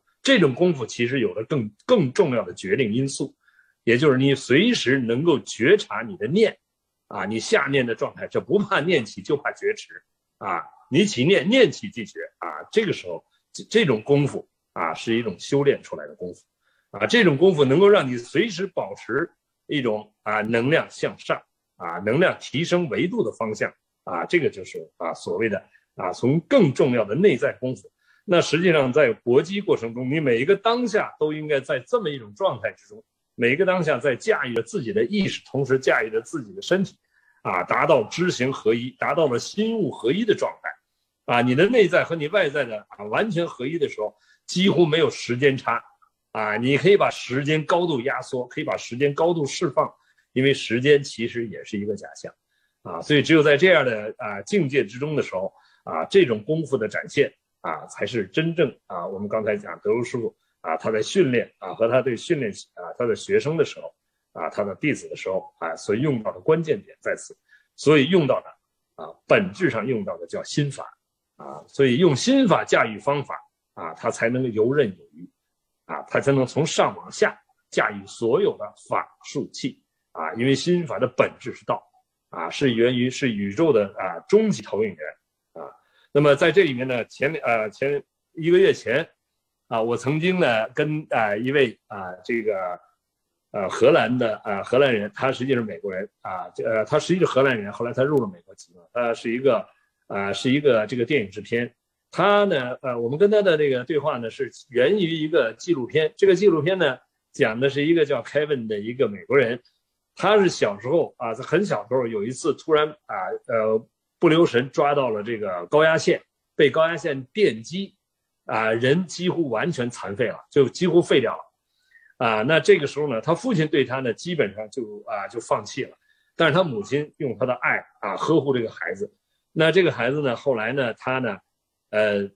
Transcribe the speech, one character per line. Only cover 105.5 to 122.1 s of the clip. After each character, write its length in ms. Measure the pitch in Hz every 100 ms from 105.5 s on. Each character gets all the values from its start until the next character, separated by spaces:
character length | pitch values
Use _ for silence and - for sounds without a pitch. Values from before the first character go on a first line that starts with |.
纪 220 | - -
录 120 | 151 117
片。 280 | 147 156 -
这 100 | 196
个 80 |
纪 140 | 175 202
录 140 | 160
片 160 | 147 190
呢， 180 | 151 127 _ _ _
讲 260 | - 127 113
的 80 | 139
是 160 | 135
一 80 | 147
个 140 | 170 143
叫 160 | 135
Kevin 440 | 110 143 151 139 110
的 120 | 107
一 160 | 107
个 120 | 123 120
美 160 | 101 87
国 100 | 135
人， 240 | 117 120 _ _ _ _ _
他 240 | - 180 214
是 100 | 185
小 320 | - 117 101
时 80 | 117
候 260 | 165 123 -
啊， 160 | 117
在 100 | 110
很 180 | 127 156
小 240 | 202 123 101
时 60 |
候 120 | 131 117
有 180 | 110
一 60 | 104
次 240 | 127 165
突 180 | 135 -
然 160 | 151 151
啊， 280 | 151 - 107 92 - -
呃， 380 | 117 110 110 - _ _ -
不 120 | 170
留 160 | 156 170
神 240 | - 139
抓 240 | - 143
到 160 | 143 131
了 120 | 107
这 140 | 104 113
个 300 | 101 90 87
高 180 | 147
压 140 | 160 160
线， 240 | - 156 _ _ _
被 160 | - 147
高 180 | 156 160
压 80 | 165
线 260 | 170 135 131
电 280 | - 190 110
击 320 | 113 175 196 _ _ _ _ _ -
啊， 240 | 113 110
人 360 | 117 127 160 185
几 220 | - 175
乎 220 | 170 151
完 200 | 110 143
全 200 | 147 123
残 260 | - 95 98
废 120 | 113
了， 100 | - -
就 160 | 147 127
几 200 | - 180
乎 160 | 170
废 180 | - 165
掉 160 | 110 80
了。 60 | - _ _ _ _ _ _